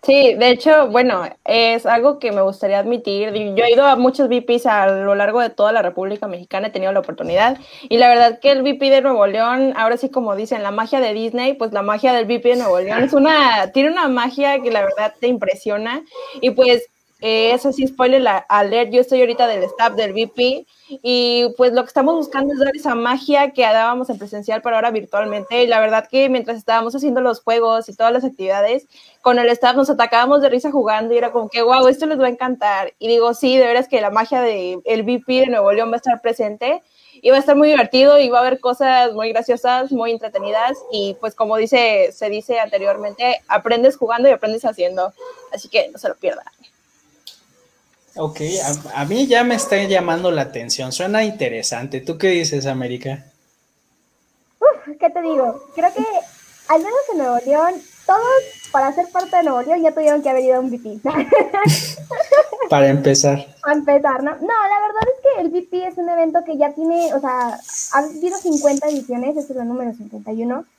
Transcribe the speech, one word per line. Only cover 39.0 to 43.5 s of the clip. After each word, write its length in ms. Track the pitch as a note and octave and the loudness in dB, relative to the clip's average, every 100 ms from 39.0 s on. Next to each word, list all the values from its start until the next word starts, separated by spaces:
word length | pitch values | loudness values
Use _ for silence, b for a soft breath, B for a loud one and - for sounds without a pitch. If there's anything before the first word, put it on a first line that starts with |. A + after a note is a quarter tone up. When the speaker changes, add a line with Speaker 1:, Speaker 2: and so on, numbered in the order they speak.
| B3 | 2
Speaker 1:
muy 160 | G#3+ A3 | 0 -4
graciosas, 640 | A3 A#3 A#3 B3 B3+ C4+ | -4 -4 -6 -2 -2 -2
muy 180 | C4 A#3 | -4 -4
entretenidas, 680 | A3+ A3 G3 G3 G#3+ A#3 C#4 - | -6 -6 -8 -4 -2 -2 -4 -8
y 260 | G#3+ G3 G3 | -6 -6 -6
pues 140 | A3 | -10
como 240 | - A3 A3 | -6 -2 -2
dice, 540 | A3+ B3+ A#3 G#3 F3+ | 2 2 2 2 0
se 180 | - G#3+ | 0 -6
dice 280 | G#3 A3 A#3+ | -6 -4 -4
anteriormente, 840 | G#3+ G3+ G3 G3 G#3 G3+ B3 B3 | -2 -2 -2 -2 -6 -4 -2 -2
aprendes 520 | _ | _